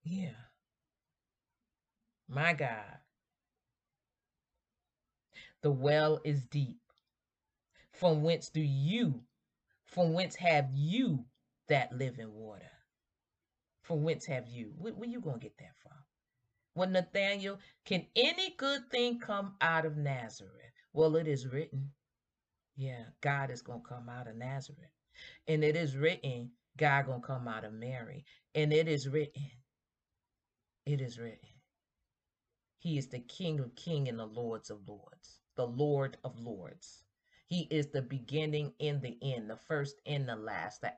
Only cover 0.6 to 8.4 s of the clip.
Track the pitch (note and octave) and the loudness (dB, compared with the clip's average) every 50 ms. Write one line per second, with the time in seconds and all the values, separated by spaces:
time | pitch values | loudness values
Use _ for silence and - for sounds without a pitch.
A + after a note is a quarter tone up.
0.6 | _ _ _ _ _ _ _ _ _ _ _ _ _ _ _ _ _ _ _ _ | _ _ _ _ _ _ _ _ _ _ _ _ _ _ _ _ _ _ _ _
1.6 | _ _ _ _ _ _ _ _ _ _ _ _ _ - C3 C#3 D#3 E3+ E3+ C#3+ | _ _ _ _ _ _ _ _ _ _ _ _ _ -6 -2 2 4 4 4 2
2.6 | D3 B2 A2+ G#2+ G#2 G2 - - _ _ _ _ _ _ _ _ _ _ _ _ | 0 -2 -2 -6 -8 -12 -16 -20 _ _ _ _ _ _ _ _ _ _ _ _
3.6 | _ _ _ _ _ _ _ _ _ _ _ _ _ _ _ _ _ _ _ _ | _ _ _ _ _ _ _ _ _ _ _ _ _ _ _ _ _ _ _ _
4.6 | _ _ _ _ _ _ _ _ _ _ _ _ _ _ _ - - - _ _ | _ _ _ _ _ _ _ _ _ _ _ _ _ _ _ -20 -20 -20 _ _
5.6 | - D3 C#3 B2+ C3 D3 D3 D3+ D3+ D#3 D#3 D3+ - D#3 C#3+ C#3 B2+ - - D3 | 2 2 2 4 4 4 6 6 6 6 4 2 2 0 0 0 0 0 0 0
6.6 | C#3 A#2+ - - _ _ _ _ _ _ _ _ _ _ _ _ _ _ _ _ | 0 0 -4 -12 _ _ _ _ _ _ _ _ _ _ _ _ _ _ _ _
7.6 | _ _ _ _ - _ - - F#3 F3 D#3 D3+ D3+ E3 E3+ D#3+ | _ _ _ _ -20 _ -6 4 6 6 6 6 6 4 4 2